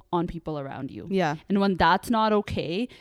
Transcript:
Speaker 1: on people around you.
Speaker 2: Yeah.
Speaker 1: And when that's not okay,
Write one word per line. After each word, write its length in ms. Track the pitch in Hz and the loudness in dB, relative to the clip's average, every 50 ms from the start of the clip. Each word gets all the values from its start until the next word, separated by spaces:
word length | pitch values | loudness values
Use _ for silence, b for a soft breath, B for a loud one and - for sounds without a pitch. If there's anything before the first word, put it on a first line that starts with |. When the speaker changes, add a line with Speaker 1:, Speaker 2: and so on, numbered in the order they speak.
| - _ | -8 _
Speaker 1:
on 140 | - 175 170 | -2 -2 -2
people 320 | 175 - 165 - 160 156 147 | -2 -6 -10 -10 -8 -8 -8
around 320 | 139 135 - 127 131 - | -8 -8 -10 -10 -10 -10
you. 180 | - - - - | -10 -12 -8 -4
Speaker 2:
Yeah. 260 | 196 190 175 151 151 156 - - | 0 0 0 0 -2 -4 -4 -2
Speaker 1:
And 120 | 196 196 | 0 2
when 160 | 202 202 185 | 2 2 2
that's 340 | 165 185 165 180 - - - | 4 4 6 4 4 2 0
not 220 | 233 220 220 220 | 0 2 2 4
okay, 560 | 214 208 208 - - - - - 170 202 247 - b b | 2 2 0 -2 -4 -6 -4 -4 -4 -4 -4 -6 b b